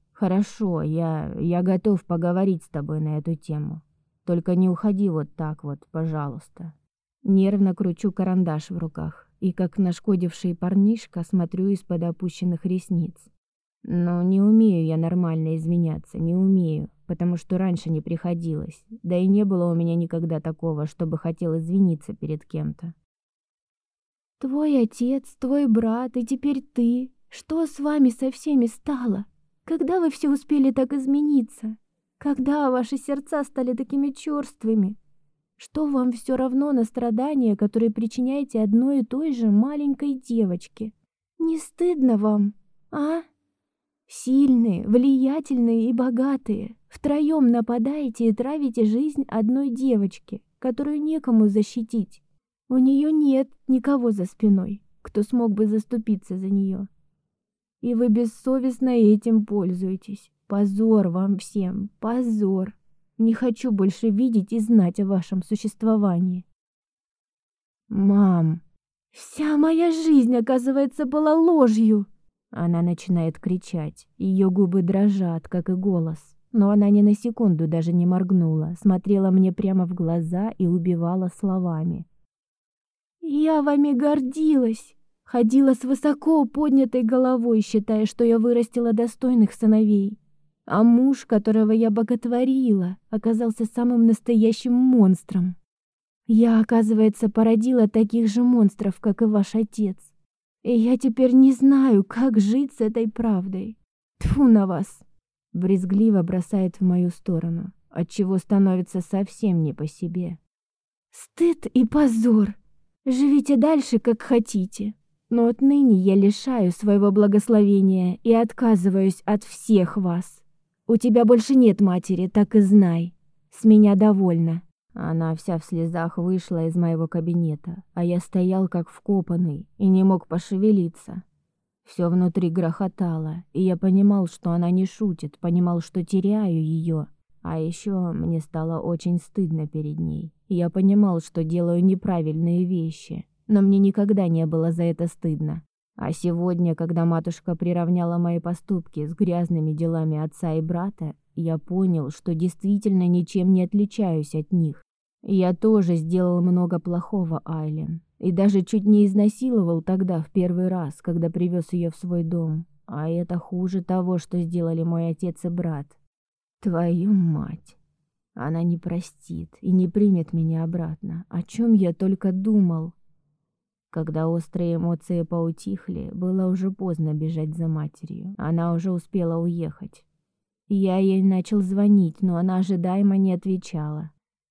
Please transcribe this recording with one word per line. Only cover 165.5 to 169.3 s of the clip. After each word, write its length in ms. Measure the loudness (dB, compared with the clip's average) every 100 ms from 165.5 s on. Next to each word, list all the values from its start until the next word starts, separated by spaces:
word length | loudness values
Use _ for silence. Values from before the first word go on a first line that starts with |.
| -6 -6 -8 -12 _ _ _ _ _ _ _
Твою 500 | -4 0 0 0 2
мать! 640 | 2 2 -2 -6 -12 _ _ _ _ _ _ _
Она 280 | -10 -6 -4
не 160 | -2 -4
простит 760 | -6 -8 -10 _ -14